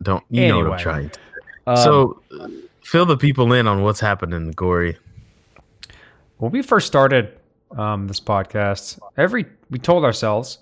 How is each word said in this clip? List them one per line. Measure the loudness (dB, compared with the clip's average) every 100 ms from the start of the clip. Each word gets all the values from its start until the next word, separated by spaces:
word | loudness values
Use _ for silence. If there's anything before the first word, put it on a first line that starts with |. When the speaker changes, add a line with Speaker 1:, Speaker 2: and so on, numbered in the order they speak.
Speaker 1:
don't, | -4 -4 -4
you | 0 2
know | 2
what | 0
I'm |
Speaker 2:
Anyway, | -4
Speaker 1:
trying | -4 -6 -8
to | -14 -20 -20 -20 -10 -2
Speaker 2:
um, | 4
Speaker 1:
So, | 6 6 2 -2 _ -20
uh, | -18 -18 -20 _
fill | -2 2 2
the | 2
people | 2 2 4
in | 4 2
on | 2
what's | 0 0
happening, | -2 -2 -4 -6 -8
Corey. | -4 -2 0 -2 -6 _ -20 -20 _ _ _ _ _ -20 -20 _ _ _ -8
Speaker 2:
When | -6
we | -4
first | 0 0 2
started, | 4 4 4 0 -8 _ _ _ -8
um, | -4 -4 -6
this | -8
podcast, | -4 -2 -2 -2 -2 -4 -10 -18 -10 -2
every, | -2 -2 -6 _ -12
we | -6
told | 0 2
ourselves | 2 0 -2 -2 -6 -14